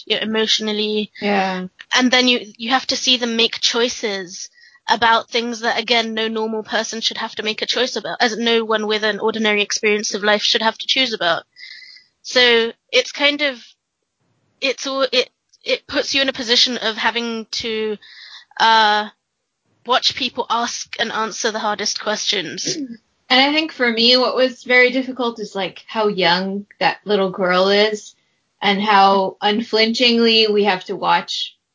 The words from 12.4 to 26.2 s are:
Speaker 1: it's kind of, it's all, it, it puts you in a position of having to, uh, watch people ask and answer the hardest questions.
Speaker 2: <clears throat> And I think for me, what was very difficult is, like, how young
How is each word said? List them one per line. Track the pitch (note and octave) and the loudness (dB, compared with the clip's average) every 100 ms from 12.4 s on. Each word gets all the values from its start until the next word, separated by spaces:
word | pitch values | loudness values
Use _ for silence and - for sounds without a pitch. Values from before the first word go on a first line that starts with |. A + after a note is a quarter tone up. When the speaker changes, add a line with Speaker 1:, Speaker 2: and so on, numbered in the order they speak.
| B3 A#3 A3+ - _ | 4 4 0 -6 _
Speaker 1:
it's | B3+ - | 0 0
kind | - C#4+ D4 | 0 0 2
of, | C#4+ A#3+ - _ _ _ _ _ _ _ _ _ | -2 -4 -14 _ _ _ _ _ _ _ _ _
it's | C4+ - C#4 | -4 -4 -6
all, | C4+ C4+ | -2 0
it, | B3+ - _ _ _ | 0 -2 _ _ _
it | - C4 - | -4 -4 -2
puts | C#4 - | -4 -2
you | C#4 | 0
in | C4+ | -2
a | |
position | C4 A3+ A#3 B3+ A#3 | -2 -2 2 2 0
of | G#3+ G#3+ | -4 -2
having | A#3 A3+ A#3 A3+ G#3+ | -2 -2 -4 -6 -8
to, | - A#3 A3 G#3+ G#3 - - - - - - | -8 -6 -4 -4 -6 -12 -20 -20 -20 -16 0
uh, | A3+ A3 G#3+ G#3 G#3+ - _ _ _ _ _ _ - | 4 4 4 2 -2 -12 _ _ _ _ _ _ -2
watch | B3+ - - | 0 0 -2
people | B3 B3+ - | -4 -4 -2
ask | A3+ A#3 - - - | -2 -2 -6 -10 -6
and | A3+ | -4
answer | G#3+ A3 - A3+ | -4 -6 -4 -4
the | G#3+ | -2
hardest | A3 G#3 G#3 - | -4 -2 -4 -4
questions. | G#3+ G#3 - G3 D3+ E3 D#4 D#4+ | -4 -4 -2 -4 -4 -8 -6 -6
Speaker 2:
<clears throat> | B3+ A#3 _ _ - | -10 -14 _ _ 0
And | C4 | 2
I | C#4 | 4
think | D#4 D#4+ | 0 -2
for | - A#3+ | -2 -2
me, | A3+ A#3 B3+ | 2 4 4
what | A#3+ | 2
was | A#3+ C4 B3 | 2 0 -2
very | A#3+ B3 B3 | 2 4 4
difficult | C4 C4 B3+ A#3+ A3+ | 2 -4 -4 -6 -4
is, | G3+ | -8
like, | G3 F3 - - | -6 -6 -8 -8
how | A3+ G#3 | -2 0
young | F#3 | 2